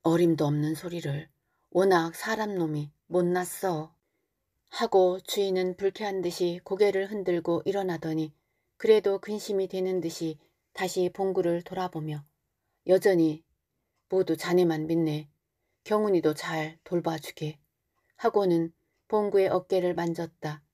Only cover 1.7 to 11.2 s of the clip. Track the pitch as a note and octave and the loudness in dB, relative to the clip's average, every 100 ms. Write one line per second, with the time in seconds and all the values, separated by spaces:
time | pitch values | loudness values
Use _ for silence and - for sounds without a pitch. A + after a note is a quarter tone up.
1.7 | F3 G3 F3 E3 E3 A3 A3 G#3+ F#3+ D#3+ | 2 4 4 2 -6 -6 -4 -2 -2 -2
2.7 | D3+ D3 _ _ F3 F3 F3+ F3+ - F#3+ | -4 -8 _ _ 0 0 0 -4 -4 -4
3.7 | D#3 D#3 _ _ _ _ _ _ _ _ | -4 -6 _ _ _ _ _ _ _ _
4.7 | - A3+ G3 F3+ F#3 - G#3 G3 F#3 F#3 | -6 2 4 4 2 -6 -2 0 0 -2
5.7 | F3+ G3 F#3+ G#3+ F#3+ F3 F3 F3 F3 - | -2 -4 -2 -6 -4 -4 -2 -2 -2 -8
6.7 | F#3+ G#3 G3 G3 G#3+ F#3 F3 E3 E3+ - | 2 2 2 -4 -4 -2 -2 0 -2 -2
7.7 | G3 F#3 E3 D#3+ D#3+ D#3 _ _ _ _ | -2 -4 -4 -4 -4 -6 _ _ _ _
8.7 | _ A3 G#3+ G3+ G3 - G#3 - G3 F#3 | _ 4 6 4 -2 -4 -8 -2 -2 -2
9.7 | F#3+ F#3 F#3 E3 E3 D#3+ D3+ _ _ _ | -2 -2 -2 -4 -6 -8 -8 _ _ _
10.7 | - F#3 F#3+ F3+ F3+ | -8 -4 0 -2 0